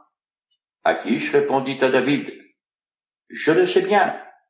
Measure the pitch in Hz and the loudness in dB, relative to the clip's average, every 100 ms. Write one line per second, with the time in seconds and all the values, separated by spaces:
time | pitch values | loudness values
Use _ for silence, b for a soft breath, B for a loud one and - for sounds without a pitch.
0 | _ _ _ _ _ _ _ _ 80 82 | _ _ _ _ _ _ _ _ -2 -2
1 | 92 143 - 143 139 135 135 131 131 131 | -2 -2 0 0 0 -2 -2 -2 2 2
2 | 127 135 - - - _ _ _ _ _ | 0 -2 -4 -16 -20 _ _ _ _ _
3 | _ _ _ - 143 165 180 190 - 202 | _ _ _ -4 0 2 2 2 2 2
4 | - - - _ | 2 -4 -16 _